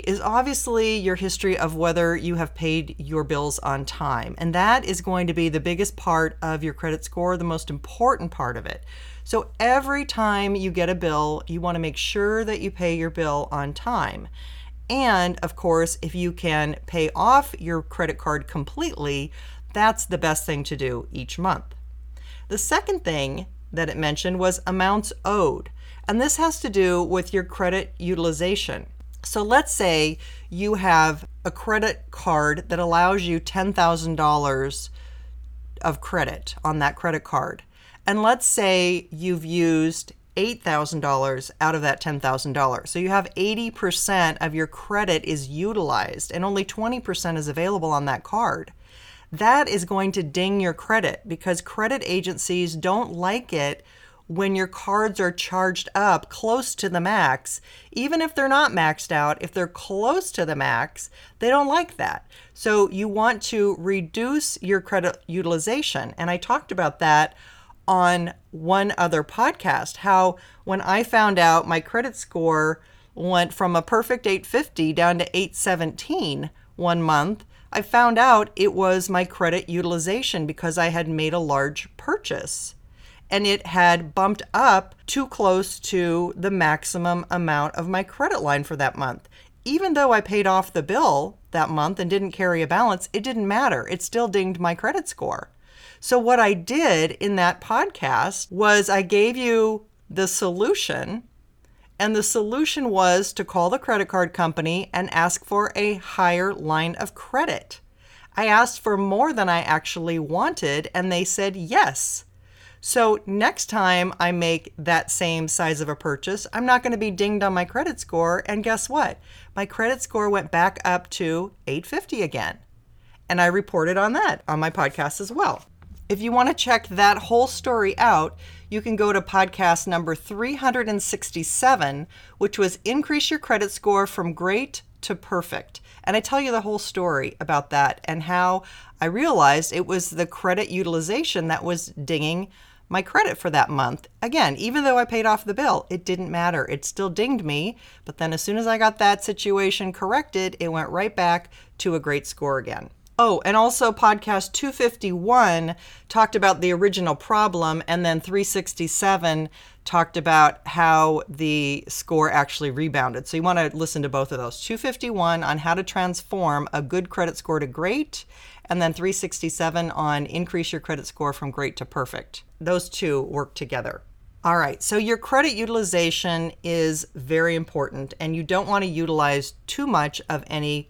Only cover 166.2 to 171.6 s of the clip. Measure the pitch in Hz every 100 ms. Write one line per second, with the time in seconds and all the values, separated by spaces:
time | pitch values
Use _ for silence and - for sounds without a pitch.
166.2 | - 196 170 143 147 147 139 180 175 -
167.2 | 170 - - 156 143 123 175 262 302 -
168.2 | - - - - - 175 165 160 180 190
169.2 | 180 - 165 - 165 170 170 - 151 147
170.2 | 147 160 175 175 165 160 - 147 135 -
171.2 | 147 139 143 131